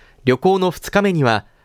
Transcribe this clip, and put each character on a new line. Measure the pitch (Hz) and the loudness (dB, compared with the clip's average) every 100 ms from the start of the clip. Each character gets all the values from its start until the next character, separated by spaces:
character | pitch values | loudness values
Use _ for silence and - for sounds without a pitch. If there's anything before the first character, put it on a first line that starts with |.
| - _ 123 | -20 _ -2
旅 | 127 | 0
行 | 185 190 | 2 0
の | 185 | 0
二 | - - | -4 -4
日 | 202 | -2
目 | 202 | 0
に | 170 | 0
は、 | 127 107 - _ | 0 0 -4 _